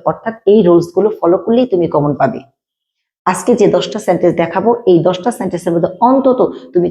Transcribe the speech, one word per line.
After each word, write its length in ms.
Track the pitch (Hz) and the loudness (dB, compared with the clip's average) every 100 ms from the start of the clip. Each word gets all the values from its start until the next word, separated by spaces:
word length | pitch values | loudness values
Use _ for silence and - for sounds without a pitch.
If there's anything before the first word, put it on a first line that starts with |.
| - | -2
অর্থাৎ 240 | 160 226 226 - | -4 -6 -6 0
এই 80 | 214 175 | 2 4
রুলসগুলো 400 | 170 - 185 208 - | 4 2 0 -2 0
ফলো 180 | 170 185 | 0 0
করলেই 240 | - 233 247 | 0 0 0
তুমি 120 | 180 165 156 | 0 0 0
কমন 180 | 147 127 | -2 0
পাবে। 200 | 131 117 - _ _ _ _ _ _ _ - | -2 -4 -14 _ _ _ _ _ _ _ -6
আজকে 260 | 185 - 233 | -4 0 2
যে 80 | 190 180 | 2 2
দশটা 240 | - 214 - | -2 -6 -2
সেন্টেন্স 260 | 170 175 160 | 0 0 0
দেখাবো, 260 | 165 190 214 233 - | -2 -2 0 0 2
এই 80 | 175 165 | 2 2
দশটা 240 | 180 240 226 | -2 -4 -6
সেন্টেন্সের 340 | 190 175 175 170 | -6 -6 -2 -2
মধ্যে 140 | 175 - 240 | -2 0 2
অন্তত 320 | 269 262 247 185 - - | 2 2 2 0 -4 -6
তুমি 140 | 175 170 | -2 -2